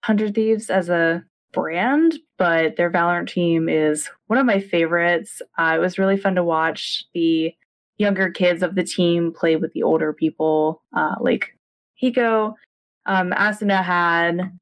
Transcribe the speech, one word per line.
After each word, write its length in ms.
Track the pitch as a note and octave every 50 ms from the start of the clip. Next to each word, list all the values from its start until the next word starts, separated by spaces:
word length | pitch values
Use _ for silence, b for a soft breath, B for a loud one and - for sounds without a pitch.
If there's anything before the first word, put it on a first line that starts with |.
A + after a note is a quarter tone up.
| -
Hundred 300 | - A3 G#3 G#3+ G#3 G3+
Thieves 360 | - A3 A3 A3+ G#3+ G#3+ -
as 180 | - G3 F3 E3+
a 340 | F3 E3+ E3 E3 E3 F3 - _ _ _ _ _ _
brand, 640 | D#3+ D#3+ D#3+ D#3+ F3 G3 A#3+ C#4 D4 D#4+ E4 D#4 - _ _ _ _
but 380 | F#3+ F3 E3 E3 D#3+ D#3 D#3
their 140 | - F3 F3
Valorant 380 | E3+ F3+ E3+ E3+ F3 F3 F3 -
team 400 | - F#3+ F3 E3+ E3 E3 D#3+ E3
is 400 | D#3+ D#3 D#3 D3+ D3+ D3+ - - - _ _ _
one 100 | G#3+ B3+
of 80 | C4+
my 120 | B3 G#3+ G3
favorites. 840 | G3 G3 - F3 E3 D#3+ E3+ E3+ E3+ F3 F3 E3 E3 - - - - _ _ -
Uh, 160 | E3 E3 D#3+
it 40 | D#3+
was 180 | E3+ F3+ F3 -
really 180 | G3 F#3+ G3
fun 180 | G3 G3 G3 F#3+
to 60 | F3+ F3
watch 640 | E3+ E3 D#3+ D#3+ E3 D#3+ - - - - - - _ _
the 400 | F3+ E3 E3 E3 D#3+ D#3+ E3 - _ _ _ _ _ _ _ _ _
younger 320 | G#3 G3+ G3 F#3+ F#3+ F#3+
kids 320 | - - F#3+ F3+ F3 - F#3
of 120 | E3+ F#3+
the 80 | G3 F3
team 500 | - - - F3+ E3+ E3+ E3+ E3+ E3 E3
play 240 | - - E3 D#3+
with 160 | D#3 F#3 - _
the 80 | E3 D#3+
older 320 | - D#3+ D#3+ D#3 D#3 D3+
people, 680 | - D#3 D#3 D#3 _ D#3 D#3+ D#3 D#3 D3+ D#3 E3 - _ _ -
uh, 200 | D#3+ D#3 D#3 - -
like 340 | - E3+ E3+ - - - _ _ _ _ _ _ _ _ _ _ -
Hiko. 520 | B3+ A#3+ B3+ A#3+ A3+ A3+ A3 G#3+ G#3+ A3 b b _ _ _ _ _ _ _ _
Um, 260 | - G3 F#3 F#3 F3+ -
Asuna 520 | - G3 G#3 G#3 G3+ G#3+ G3+ G3 F#3+ F#3
had 720 | F3+ F3+ F3 F3 E3+ E3+ E3+ E3+ E3+ E3+ F3 F3+ F#3 - -